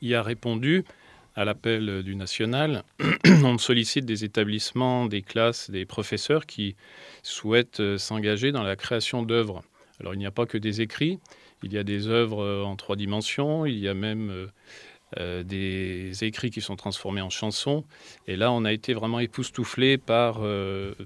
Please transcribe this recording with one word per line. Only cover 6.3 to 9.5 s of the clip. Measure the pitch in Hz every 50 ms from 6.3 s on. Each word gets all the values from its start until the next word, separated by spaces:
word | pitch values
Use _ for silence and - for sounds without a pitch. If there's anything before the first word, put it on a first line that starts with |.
| 147 156 147
qui | - - - 104 98 95 - - - - - - - - - -
souhaitent, | - - - - 107 110 120 120 - - -
euh, | 107 101 101 98
s'engager | - - 110 110 104 104 107 104 117 139
dans | 143 131 107
la | 98 98
création | 98 - - 123 113 - - - 123 117
d'œuvres. | 113 113 117 113 104